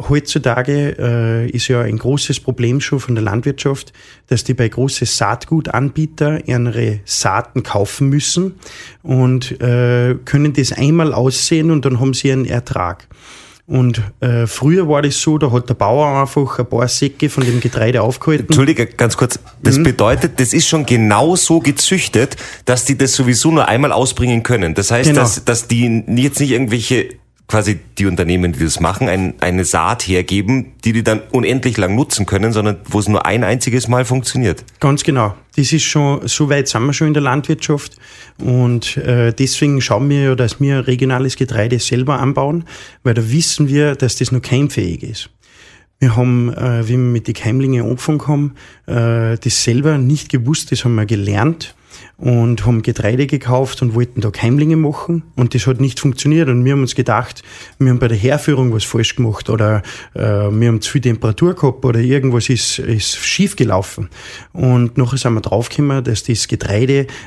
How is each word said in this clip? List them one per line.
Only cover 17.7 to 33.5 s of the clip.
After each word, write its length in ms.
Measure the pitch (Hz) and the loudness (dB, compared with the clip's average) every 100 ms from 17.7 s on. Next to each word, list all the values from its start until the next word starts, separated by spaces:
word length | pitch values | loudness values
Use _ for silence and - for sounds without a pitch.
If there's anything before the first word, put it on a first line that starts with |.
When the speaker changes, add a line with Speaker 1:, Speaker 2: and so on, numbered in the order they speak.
| 120 113 123 | 0 0 2
Speaker 1:
aufgehalten. 440 | 110 - - 151 - | 0 -2 0 0 2
Speaker 2:
Entschuldige, 400 | 160 151 156 117 | 4 4 2 -2
ganz 300 | - 117 - | -2 -2 0
kurz. 240 | 127 - - - | -2 -2 -12 -4
Das 160 | 135 135 | 2 4
Speaker 1:
Mhm. 40 | |
Speaker 2:
bedeutet, 560 | 160 - 110 131 165 - | 4 4 2 2 0 0
das 140 | 127 | 0
ist 160 | 160 - | 2 2
schon 180 | 160 135 | 0 2
genau 480 | 120 110 104 151 | 2 4 4 4
so 240 | 180 - 165 | 2 4 2
gezüchtet, 800 | 151 143 - 190 - 107 135 - - - | 2 0 0 0 0 0 0 -4 -16 -10
dass 200 | - 123 | -2 0
die 120 | - - | 0 0
das 180 | 135 | 0
sowieso 360 | - 123 120 165 | 2 2 2 2
nur 160 | 160 117 | 2 2
einmal 240 | 113 143 | 2 2
ausbringen 540 | 90 127 - 123 117 | 2 0 0 0 0
können. 300 | 113 120 85 | 0 0 0
Das 180 | 82 98 | -2 0
heißt, 160 | 120 147 | 2 4
Speaker 1:
Genau. 120 | 147 | 4
Speaker 2:
dass, 220 | 120 - | 2 0
dass 220 | - 117 - | -2 -2 0
die 380 | 120 120 113 - 117 | 0 2 0 0 0
jetzt 220 | 139 - | 0 0
nicht 140 | 143 | 0
irgendwelche, 560 | 117 127 120 104 123 - - _ _ - | 0 0 -2 0 0 -2 -8 _ _ -4
quasi 300 | 107 101 90 - - | 0 0 -2 -4 -2
die 80 | 98 | -2
Unternehmen, 460 | 87 85 90 90 | 0 0 2 0
die 60 | 80 | 0
das 160 | 80 - | -2 0
machen, 280 | 82 95 123 | -2 0 -2
ein, 260 | 95 92 - | 0 -2 -2
eine 260 | 90 92 | -2 0
Saat 380 | 90 87 85 120 - | 0 0 0 -2 -2
hergeben, 640 | 90 90 98 98 131 - - | -2 0 -2 0 -2 -2 -4
die 80 | 113 | -2
die 120 | 110 | 0
dann 160 | 110 110 - | 0 0 0
unendlich 460 | 127 117 127 131 110 | -2 0 0 0 0
lang 180 | 92 | 0
nutzen 320 | 107 147 - 98 | 0 0 -2 -2
können, 260 | 98 110 | 0 0
sondern 260 | 110 104 98 - | 0 0 -2 -4
wo 100 | 104 | -2
es 80 | 104 | 2
nur 180 | 104 | 2
ein 200 | - 110 | 2 0
einziges 420 | 101 | 0